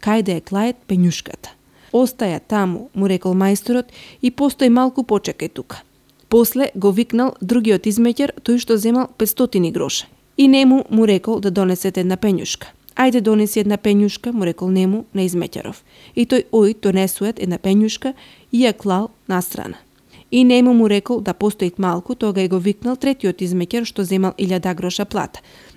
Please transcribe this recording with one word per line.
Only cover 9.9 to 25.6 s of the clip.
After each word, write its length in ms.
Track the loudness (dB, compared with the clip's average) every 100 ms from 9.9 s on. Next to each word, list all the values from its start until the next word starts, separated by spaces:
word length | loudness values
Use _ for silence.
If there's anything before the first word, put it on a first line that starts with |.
| -6 -10 _ _ 4
И 120 | 6
нему 360 | 6 6 4 2
му 160 | 0 2
рекол 340 | 2 0 -4
да 100 | -2
донесет 480 | 0 0 -2 -4 -2
една 180 | -2 0
пенјушка. 500 | 0 -2 -4 -10 -14 _ _ 0
„Ајде, 240 | 2 2
донеси 400 | 2 2 2 0
една 160 | 0 0
пенјушка“, 560 | 2 2 2 -2 -6
му 120 | -4
рекол 240 | -4 -4 0
нему 360 | 2 2 0 -4
на 80 | -4
измекеров. 600 | -2 -2 -6 -8 -12 -16 _ _ -8 -2
И 100 | 0
тој 180 | 0 2
ој 240 | 2 2 2
донесует 560 | 0 0 0 -4 -6 -4
една 200 | -6 -2
пенјушка 560 | 2 2 2 -2 -8 -10 -16 -20 _
и 120 | 0
ја 80 | 0
клал 380 | 0 -2 -2 -4 _ -6
настрана. 480 | -6 -6 -10 -12 -14 _ _ _ -20 -2
И 140 | 4
нему 300 | 4 6 6
му 140 | 4 4
рекол 320 | 0 -2 -6
да 140 | -4
постоит 440 | -2 -4 -2 -4 -2
малку, 360 | -2 -4 -6
тога 280 | -4 -2 -2
и 60 | 0
го 100 | 0
викнал 380 | -2 -2 -4 -2
третиот 460 | -2 -2 -4 -4
измекер 420 | -4 -4 -4 -4
што 200 | -6 -6
земал 280 | -2 0 -2 -2
илјада 360 | -4 -2 -4
гроша 300 | -4 -6 -6
плата, 360 | -6 -6 -6 -12 -20 -20